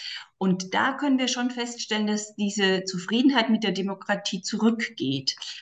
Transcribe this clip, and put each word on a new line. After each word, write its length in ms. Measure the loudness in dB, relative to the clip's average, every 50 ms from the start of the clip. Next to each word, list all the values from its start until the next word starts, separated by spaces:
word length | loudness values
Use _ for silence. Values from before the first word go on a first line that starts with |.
| -14 -12 -12 -14 -16 -14 _ -2
Und 380 | 0 2 2 2 0 -2 0
da 160 | 0 0 0
können 260 | 0 0 0 2 2 2
wir 120 | 2 0
schon 200 | 0 0 -2 -2
feststellen, 560 | -2 -4 -6 -6 -6 -8 -6 -4 -2 0 0
dass 300 | 0 0 -2 -4 -6 -4
diese 480 | -2 -2 -2 0 2 4 4 4 2 0
Zufriedenheit 680 | -2 -6 -6 -4 0 2 4 6 6 6 4 4 4
mit 140 | 2 2 2
der 80 | 0
Demokratie 680 | 0 0 -2 -4 -4 -6 -2 -2 -2 -2 -2 -4 -6 -6
zurückgeht. 920 | -6 -4 -2 2 2 2 2 2 -2 -6 -6 -4 -4 -2 -2 -2 -2 -4 -4 -4 -6 -14 -14 -16